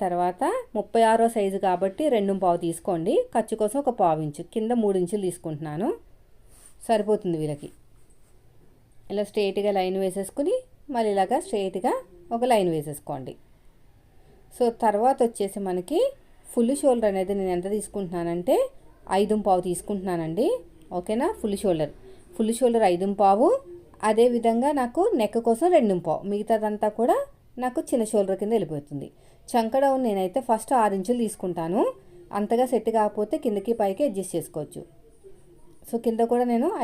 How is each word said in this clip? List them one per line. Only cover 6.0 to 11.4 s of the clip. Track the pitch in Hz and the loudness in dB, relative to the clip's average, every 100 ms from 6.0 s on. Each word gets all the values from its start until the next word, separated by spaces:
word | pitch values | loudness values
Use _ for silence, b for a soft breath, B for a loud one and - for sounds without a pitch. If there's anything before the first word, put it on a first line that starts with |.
| - - _ - - b b - - | -10 -20 _ -20 -20 b b -10 0
సరిపోతుంది | 220 208 208 196 165 | 0 2 0 0 -2
వీళ్ళకి. | 151 147 - - - - - - - - - - - - _ - - | -2 -6 -10 -18 -20 -20 -20 -20 -20 -20 -20 -20 -20 -20 _ -20 -6
ఇలా | 196 202 | -4 -2
స్ట్రైట్గా | - 196 196 202 202 | 0 0 0 0 2
లైన్ | 185 190 190 | 0 0 -2
వేసేసుకుని | 190 196 - 294 508 - - - | -2 -6 -4 0 -2 -4 -16 -6
మళ్ళీ | 247 220 196 | -2 0 2
ఇలాగా | 190 254 | 2 0